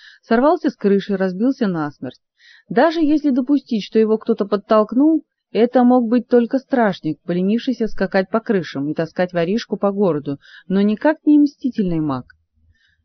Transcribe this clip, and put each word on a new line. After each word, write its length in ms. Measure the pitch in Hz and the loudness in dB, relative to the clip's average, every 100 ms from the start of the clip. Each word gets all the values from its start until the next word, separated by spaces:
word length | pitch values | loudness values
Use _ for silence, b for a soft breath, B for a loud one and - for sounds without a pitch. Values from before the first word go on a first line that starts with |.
| b b | b b
сорвался 480 | - 233 294 349 277 | -2 2 2 2 -2
с 40 | - | -2
крыши, 400 | 202 196 - 190 | 0 0 -2 -4
разбился 520 | 190 185 254 269 208 | -4 -2 -2 0 -2
насмерть. 520 | 170 147 - 127 - _ _ b b - | -2 -6 -10 -16 -16 _ _ b b -4
Даже 320 | 196 330 330 | 2 2 2
если 280 | 294 302 294 | 0 0 0
допустить, 540 | 254 254 285 - 220 | -2 0 -2 0 -6
что 160 | - 220 | -2 0
его 180 | 220 220 | 2 0
кто-то 280 | - 220 202 | -2 -4 -2
подтолкнул, 800 | 208 - 220 214 233 311 311 _ _ _ | -4 2 2 2 2 2 2 _ _ _
это 320 | 202 240 254 | 0 2 4
мог 260 | 247 254 226 | 4 4 2
быть 180 | 247 - | -2 2
только 300 | 240 233 262 | 2 2 -4
стражник, 640 | - 247 214 175 156 151 | -2 0 0 -2 -8 -8
поленившийся 640 | - 175 190 233 - 233 220 | -6 -2 0 -2 -2 -4 -4
скакать 460 | - 190 196 190 | -2 -2 -2 -2
по 80 | 220 | -4
крышам 500 | - 196 156 135 143 | -2 -2 -2 -8 -6
и 60 | 151 | -4
таскать 360 | 160 - 180 | -6 -4 -4
воришку 460 | 175 165 226 - 202 | -2 -2 -4 -6 -4
по 140 | 202 | -4
городу, 480 | 196 190 147 143 139 B B - | 0 0 -2 -6 -10 B B -2
но 140 | 196 | 0
никак 360 | 208 214 302 311 302 | 0 0 -2 0 2
не 100 | 294 | 4
мстительный 600 | 294 _ 262 233 180 165 | 4 _ -8 -4 -2 -2
маг. 260 | 151 127 - _ _ _ _ _ _ _ | -2 -6 -10 _ _ _ _ _ _ _